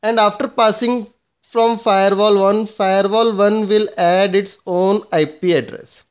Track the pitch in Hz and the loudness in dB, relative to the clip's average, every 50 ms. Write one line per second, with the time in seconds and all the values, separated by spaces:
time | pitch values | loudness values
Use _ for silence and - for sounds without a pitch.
0 | - 214 233 226 214 208 208 - - - - - 226 220 214 214 247 233 247 247 | -2 -2 0 2 2 0 0 -2 -8 -6 0 0 2 2 2 0 -2 -2 -2 -4
1 | 208 - _ _ _ _ _ _ _ _ - 233 226 233 233 214 220 226 196 196 | -6 -10 _ _ _ _ _ _ _ _ -2 0 0 0 0 -2 0 0 0 2
2 | 196 196 196 196 208 214 202 196 190 196 202 214 220 214 - - 202 190 190 196 | 2 2 2 2 2 2 2 2 2 2 0 0 -2 -6 -4 -4 -2 0 0 0
3 | 196 196 208 220 233 233 214 190 202 208 214 220 214 190 214 214 214 - - - | 0 0 0 0 0 0 0 2 0 0 2 0 0 0 0 0 0 -2 -4 -2
4 | 180 170 180 185 196 202 180 196 202 196 - _ _ - 180 180 185 190 202 208 | 0 2 2 2 2 2 0 -2 -2 -4 -12 _ _ -6 -2 0 0 0 0 -2
5 | - - - 160 151 143 - - - 180 170 139 113 - - - - - - - | -2 -2 -2 -2 -2 -2 -4 -4 -2 0 0 0 -2 -4 -14 -16 -18 -20 -20 -20
6 | _ _ | _ _